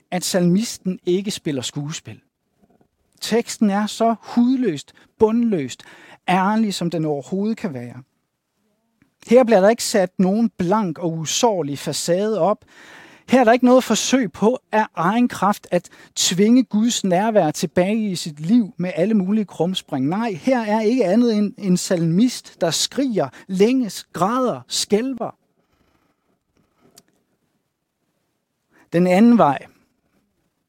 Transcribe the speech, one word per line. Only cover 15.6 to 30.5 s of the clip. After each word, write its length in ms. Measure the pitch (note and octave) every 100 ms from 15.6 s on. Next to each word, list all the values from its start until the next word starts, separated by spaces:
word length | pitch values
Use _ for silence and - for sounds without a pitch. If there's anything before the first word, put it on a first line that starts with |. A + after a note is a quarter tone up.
| -
at 180 | F3+ - - - -
tvinge 480 | - F3 G#3 B3
Guds 400 | A#3+ G#3 A#3 -
nærvær 480 | G3 F3 G#3+ G#3+ D#3
tilbage 580 | - F3+ - F3+ A3+ G#3+
i 40 | F3
sit 240 | - D3
liv 340 | D#3 A#3+ G3 -
med 140 | F3+ D#3+
alle 180 | F#3+
mulige 320 | A3 F#3 G#3+ G3+
krumspring. 600 | - E3 F#3+ - C#3 C3+
Nej, 240 | F#3 A#3
her 300 | F3 - C4
er 200 | A3 G#3+
ikke 240 | G#3+ C4 F#3+
andet 320 | G#3 A#3+ G#3+
end 160 | G#3 -
en 200 | G3 F3+
salmist, 840 | - F#3 E3 E3+ B3 - - -
der 100 | F3
skriger, 580 | D3 - - C#4 G3+ C#3 - -
længes, 600 | F#3+ G#3 C4 A3+ - -
græder, 480 | - F3+ B3 B3+ C#3 B2
skælver. 720 | - - G3+ B3+ B3+ G3 - _ _ _ _ _ _ _ _ _ _ _ _ _ _ _ _ _ _ _ _ _ _ _ _ _ _ _ _ _ _ _ _ _ _ _
Den 140 | E3+ F3+
anden 300 | F3+ A#3 A#3+
vej, 280 | D#3 C3+ - _ _ _ _ _ _ _ _